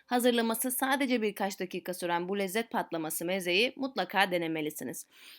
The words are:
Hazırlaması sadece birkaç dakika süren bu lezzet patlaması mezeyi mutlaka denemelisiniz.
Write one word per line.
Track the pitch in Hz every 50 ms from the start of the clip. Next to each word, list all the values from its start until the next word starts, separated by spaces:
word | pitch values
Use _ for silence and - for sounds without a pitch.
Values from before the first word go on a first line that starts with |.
| _
Hazırlaması | - 247 247 233 247 240 233 226 226 226 233 - 254
sadece | 254 - 269 262 269 254 285 233 254 240
birkaç | 214 208 196 - 208 196 196 -
dakika | 190 185 - 180 - - 175
süren | - 185 175 175 170 175 180
bu | 202 202
lezzet | 196 190 175 220 233 -
patlaması | - 208 170 - 170 165 156 156 - - 170
mezeyi | 170 185 196 175 180 175 190 233 262 -
mutlaka | - 262 269 269 202 185 185 - 190 196 190
denemelisiniz. | 180 175 170 165 160 156 151 151 - - - 120 165 - - _ _ - - - -